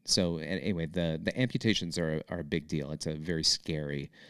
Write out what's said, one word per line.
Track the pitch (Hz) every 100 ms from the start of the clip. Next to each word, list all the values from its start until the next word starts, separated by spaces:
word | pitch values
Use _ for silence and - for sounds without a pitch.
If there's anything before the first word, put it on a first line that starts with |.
So | - 101 87 82
a-, |
anyway, | 78 92 87 87 80
the, | 87 85 80
the | 87 -
amputations | 127 - 113 95 85 85
are, | 80 78 -
are | 87
a |
big | 76 82 76
deal. | 80 69
It's | 76 82
a |
very | 78 78 80
scary, | 78 - - 78 73 71 71 -